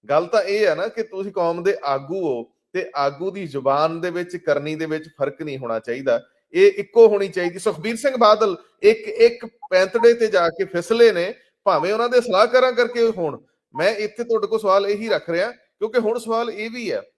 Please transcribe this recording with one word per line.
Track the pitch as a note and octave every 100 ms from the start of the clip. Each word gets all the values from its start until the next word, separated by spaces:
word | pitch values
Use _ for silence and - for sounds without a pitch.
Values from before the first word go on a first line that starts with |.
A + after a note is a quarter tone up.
| -
ਗੱਲ | D3 F3
ਤਾਂ | A3
ਇਹ | F#3+ G3+ G#3
ਹੈ |
ਨਾ | D#3 G#3+
ਕਿ | A3+
ਤੁਸੀਂ | A3 F#3+ G3
ਕੌਮ | F#3+ E3+ E3+
ਦੇ | F3+ -
ਆਗੂ | C#3+ C#3 C#3 F#3+
ਹੋ | D#3+ B2 A#2+ _ _
ਤੇ | F#3 - C#3+
ਆਗੂ | C#3+ C#3+ F#3
ਦੀ | G3 E3+
ਜ਼ੁਬਾਨ | C#3 C3+ C#3 D#3+ E3
ਦੇ | F3+
ਵਿੱਚ, | E3+ F3 F3
ਕਰਨੀ | - C#3+ D3
ਦੇ | D#3 D#3+
ਵਿੱਚ | D#3 D#3 _
ਫਰਕ | C#3 C#3
ਨਹੀਂ | D3+ C3
ਹੋਣਾ | A#2+ A2+
ਚਾਹੀਦਾ, | A#2 B2 C3+ A#2 - _ _
ਇਹ | E3+ G3 G3
ਇੱਕੋ | G3 A#3 A3+
ਹੋਣੀ | G3+ G3
ਚਾਹੀਦੀ। | F#3 F3 F3
ਸੁਖਬੀਰ | G#3+ E3 G#3 A3+
ਸਿੰਘ | C#4 B3+
ਬਾਦਲ | G#3+ G#3+ A3 E3+ _ _
ਇੱਕ | G3+ A3 A3
ਇੱਕ | A3 A#3 A#3 A3+
ਪੈਂਤੜੇ | _ - F#3 F#3+ A3+ A3+
ਤੇ | A#3 A3
ਜਾ | F#3+ E3+
ਕੇ | E3+
ਫਿਸਲੇ | F#3 F3 E3+ A#3 A#3
ਨੇ, | F3+ F3+ - _ _
ਭਾਵੇਂ | G3 D#3+ F3
ਉਹਨਾਂ | A3 A#3+
ਦੇ | B3
ਸਲਾਹਕਾਰਾਂ | A#3+ F#3+ A#3 B3+ B3+
ਕਰਕੇ | A#3+ A#3+ A#3+ A3+
ਹੋਣ। | F#3+ D#3+ A#2+ _ _ _
ਮੈਂ | B2+ F#3
ਇੱਥੇ | G#3+ G#3+ G#3
ਤੁਹਾਡੇ | A#3+ A3 G3+
ਕੋਲ | A3
ਸਵਾਲ | G3 F#3+ G3+
ਇਹੀ | G#3 A3
ਰੱਖ | E3+ -
ਰਿਹਾ, | E3+ G#3+
ਕਿਉਂਕਿ | A#3+ _ _ A3 A#3+
ਹੁਣ | G#3+ A#3
ਸਵਾਲ | A#3 A3+ A#3
ਇਹ | G3+ A3
ਵੀ | B3 G#3+
ਹੈ | G#2+ -